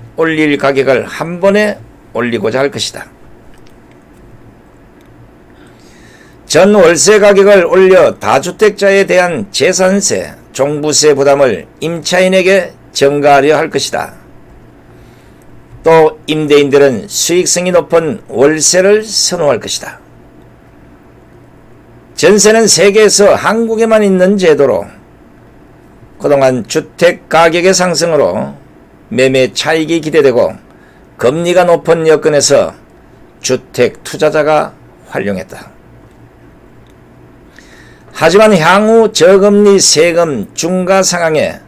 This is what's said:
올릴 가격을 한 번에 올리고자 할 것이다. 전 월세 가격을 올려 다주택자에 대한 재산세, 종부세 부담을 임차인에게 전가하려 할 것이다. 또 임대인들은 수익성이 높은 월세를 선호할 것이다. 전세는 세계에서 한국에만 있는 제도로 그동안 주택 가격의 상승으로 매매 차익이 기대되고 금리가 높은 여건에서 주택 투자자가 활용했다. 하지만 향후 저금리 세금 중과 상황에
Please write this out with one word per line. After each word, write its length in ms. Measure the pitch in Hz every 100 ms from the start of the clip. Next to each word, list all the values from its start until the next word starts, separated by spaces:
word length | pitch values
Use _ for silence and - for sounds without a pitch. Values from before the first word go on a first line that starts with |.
| - -
올릴 400 | 165 156 151 139
가격을 480 | 139 135 131 127 95
한 340 | - 160 175
번에 400 | 196 202 208 - - - -
올리고자 480 | 113 120 117 110 123
할 100 | 143
것이다. 360 | 120 - - - - - - - - - - _ - _ - - - - - _ _ - _ - - - _ _ - - - - - - - - - -
전 300 | 151 190 208
월세 420 | 165 170 190 214
가격을 480 | 202 196 196 196 170
올려 540 | 185 185 185 135 95
다주택자에 840 | 104 127 175 - 214 196 202 196 170
대한 420 | 180 180 151 101
재산세, 840 | - 165 190 185 196 190 101 80 - -
종부세 640 | - 143 151 151 139 151
부담을 520 | 139 139 139 135 90 - _
임차인에게 920 | 156 170 151 180 185 190 185 190 170 - -
전가하려 640 | - 139 147 143 139 139 151
할 120 | 160
것이다. 460 | 143 - - - - - - - - - - - - - - - - - - - - 160
또 320 | 165 156 156 -
임대인들은 800 | 156 151 147 143 139 143 113 -
수익성이 640 | - - 175 165 175 180
높은 500 | 175 151 170 160 113 -
월세를 800 | 110 143 156 143 180 190 214
선호할 560 | 220 - - 175 147 110
것이다. 400 | 110 - - - - - - - - - _ - - - _ _ _ - - - - - - - - -
전세는 500 | 160 208 214 220 214
세계에서 680 | 165 196 202 214 - 202 -
한국에만 680 | 165 226 226 220 226 220
있는 340 | 208 185 185 202
제도로 480 | 180 143 135 92 87 - - _ _ _ - - - - - - - -
그동안 480 | 143 139 131 127 101
주택 600 | 156 - - 175 - -
가격의 440 | 160 165 170 180
상승으로 840 | 180 180 156 170 151 117 101 139 - - _ _ _ _
매매 420 | 120 131 131 127
차익이 480 | - 147 160 156 165
기대되고 540 | 156 156 139 117 90 95 - - _ _ _ -
금리가 440 | 120 156 170 180
높은 460 | 180 165 160 165 160
여건에서 640 | 147 156 143 135 139 82 - _ _ _ _ - _
주택 600 | - 127 - - 117 -
투자자가 720 | - 143 156 156 147 151 151 - - - -
활용했다. 600 | 143 101 95 - - - - - - - _ - _ - - - - - - - - - - - - - - - - - -
하지만 380 | 160 190 220 190
향후 560 | 160 196 214 226 214
저금리 640 | - 165 196 202 202 208 196
세금 760 | - 147 170 170 170 123 92
중과 500 | - 165 185 180 190
상황에 560 | 185 175 165 151 92 -